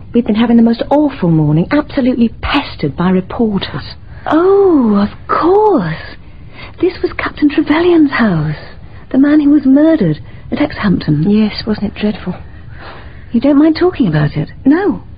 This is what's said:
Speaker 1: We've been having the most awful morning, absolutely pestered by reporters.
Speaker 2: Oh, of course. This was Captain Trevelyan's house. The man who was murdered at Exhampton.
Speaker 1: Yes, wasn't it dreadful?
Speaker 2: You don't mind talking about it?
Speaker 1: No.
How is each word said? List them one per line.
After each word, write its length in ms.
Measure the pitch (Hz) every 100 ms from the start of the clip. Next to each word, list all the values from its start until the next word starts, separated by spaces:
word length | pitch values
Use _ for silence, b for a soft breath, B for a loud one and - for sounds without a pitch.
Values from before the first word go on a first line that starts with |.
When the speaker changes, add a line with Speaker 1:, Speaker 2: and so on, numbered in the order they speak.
| -
Speaker 1:
We've 140 | 240 233
been 80 |
having 240 | 214 233 233
the 40 |
most 200 | 233 233 -
awful 400 | 285 302 - 175
morning, 360 | 160 151 151 180
absolutely 580 | 294 294 - 254 240 233 -
pestered 520 | - 285 - - 147
by 140 | 135 180
reporters. 880 | 185 185 - 226 196 - - - - B B -
Speaker 2:
Oh, 680 | 311 370 392 392 311 226 202
of 200 | 208 - -
course. 880 | - 320 392 427 320 165 156 - - B B B B B -
This 180 | 359 -
was 120 | 359 -
Captain 320 | - - 294
Trevelyan's 600 | 302 294 302 349 339 285
house. 680 | - 220 165 151 151 - - B B B
The 60 | 262
man 220 | 285 302
who 100 | 285
was 140 | 294
murdered 540 | 277 269 320 320 175 147 B B B
at 100 | -
Exhampton. 720 | 294 - 208 175 - 147 165
Speaker 1:
Yes, 320 | 214 214 - -
wasn't 260 | 214 202
it 60 | -
dreadful? 360 | 214 - 185 - - - - B B B B B B
Speaker 2:
You 80 | 233
don't 180 | 277 277
mind 180 | 320 311
talking 300 | 359 359 214
about 280 | 151 147 151
it? 140 | 156 -
Speaker 1:
No. 400 | 269 320 403 190 -